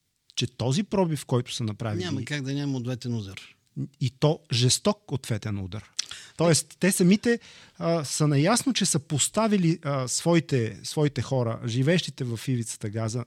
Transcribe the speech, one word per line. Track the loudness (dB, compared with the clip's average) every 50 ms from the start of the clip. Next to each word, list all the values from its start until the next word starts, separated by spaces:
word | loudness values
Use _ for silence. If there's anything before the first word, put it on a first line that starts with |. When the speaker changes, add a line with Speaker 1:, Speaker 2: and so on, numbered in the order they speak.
| _ _ _ _ _ _ _
Speaker 1:
че | -6 -6 -4
този | -4 -2 -2 0 0 0 -2
пробив, | 0 0 0 2 2 0 -4 -2
който | -2 0 0 0 -2 -6
са | -6 -4
направили | -4 -4 -4 -4 -4 -4 -4 -4
Speaker 2:
Няма | -4 -4 -6 -4
как | -4 -6 -6 -4
да | -4 -4
няма | -4 -2 -2 -4 -4
ответен | -4 -4 -6 -6 -4 -4 -4
удар. | -4 -4 -8 -12 -14 -18 -20 -20 _ _ _ _ -10 -10 -10 -6 _
Speaker 1:
и | -4 -4
то | 0 _ 2 2 2 0 -2 _
жесток | 0 2 4 2 2 2 2 0 -2 -2 _ -8
ответен | -8 -8 -6 -6 -6 -6 -4 -4 -6 -6
удар. | -6 -8 -10 -12 -12 -10 _ -10 -10 -10 -14 -18 -18 -12 -2 2
Тоест, | 4 4 4 4 2 -4 -4 0
те | 0 2
самите, | 4 4 6 6 6 6 4 2 0 0 -2 -8 -20 -20 -20 -20 _ -6
а, | -2 -2 0 0 -2
са | -4 -2 0 2 2
наясно, | 4 4 4 4 4 2 2 0 0
че | 0 0
са | 0 0 0
поставили, | -2 -2 0 0 0 0 2 2 2 4 4 4 4 2 2 0 -2
а, | -2 -2 -2 -2 -2
своите, | -4 0 2 4 4 4 4 2 0 0 0 0 -4 -8 -12
своите | -6 0 0 0 2 0 -2
хора, | -2 0 0 0 0 0 -2 -4 -4
живеещите | -2 0 2 2 4 2 2 0 -2 -6 -8 -6
в | -6 -6 -4 -2 -2
ивицата | -2 -2 -2 -4 -6 -8 -8 -6
Газа, | -4 -4 -4 -4 -4 -6 -6